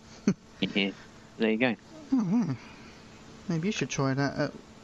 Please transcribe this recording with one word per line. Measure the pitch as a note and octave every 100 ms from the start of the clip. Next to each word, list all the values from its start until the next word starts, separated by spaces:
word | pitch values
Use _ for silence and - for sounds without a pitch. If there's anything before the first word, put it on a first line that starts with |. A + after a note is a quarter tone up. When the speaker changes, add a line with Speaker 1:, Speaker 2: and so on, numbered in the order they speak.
| - - -
Speaker 1:
<laughs> | - - -
Speaker 2:
in | F#2+
here." | G#2 G2 - - - - -
There | A2
you | A2
go. | B2+ G2+ - - D4
Speaker 1:
Oh, | C4 F3+
yeah. | A#3 E3 B2+ - - - - - - - - -
Maybe | E3 F#3+
you |
should | - -
try | - C3+
that | C3+ C#3+ -
at | D3 - - -